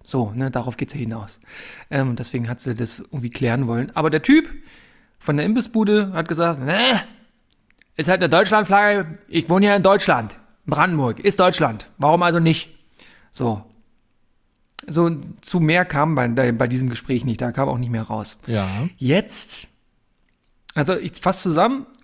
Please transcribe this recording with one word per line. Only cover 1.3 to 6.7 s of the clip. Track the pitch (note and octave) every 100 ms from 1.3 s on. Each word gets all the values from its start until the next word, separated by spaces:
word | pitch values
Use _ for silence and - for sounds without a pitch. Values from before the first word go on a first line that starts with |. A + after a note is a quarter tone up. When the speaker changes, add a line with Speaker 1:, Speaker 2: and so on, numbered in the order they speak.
| - - - - - -
Speaker 1:
Ähm, | C#3+ C3
und | A#2
deswegen | C3 B2+ A#2
hat | B2
sie | C3 A2+
das | A#2 -
irgendwie | - C#3+ A#2+
klären | - B2+ B2 A#2+
wollen. | A#2 C3 -
Aber | D#3
der | D#3
Typ | - D4+ D#4+ - - - _ _ _ _
von | - D3
der | E3
Imbissbude | A#3 - A3 G#3 G#3 G3
hat | F3 E3
gesagt, | E3 E3+ D3
„Nee, | C3